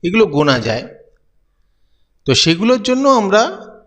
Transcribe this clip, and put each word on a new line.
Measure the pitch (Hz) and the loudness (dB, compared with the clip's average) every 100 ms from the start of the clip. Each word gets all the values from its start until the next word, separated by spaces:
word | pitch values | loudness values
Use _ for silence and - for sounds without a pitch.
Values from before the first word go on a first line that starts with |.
এগুলো | 175 208 208 | -2 0 0
গোনা | 143 147 127 | 2 0 0
যায়, | 113 113 208 - - _ _ _ _ _ _ _ _ _ _ _ | -2 -6 -8 -20 -20 _ _ _ _ _ _ _ _ _ _ _
তো | - | -2
সেগুলোর | 131 - 170 226 254 | 0 2 0 0 0
জন্য | 208 254 277 | 0 0 2
আমরা | 262 202 202 262 392 - - | 2 2 0 0 -4 -18 -20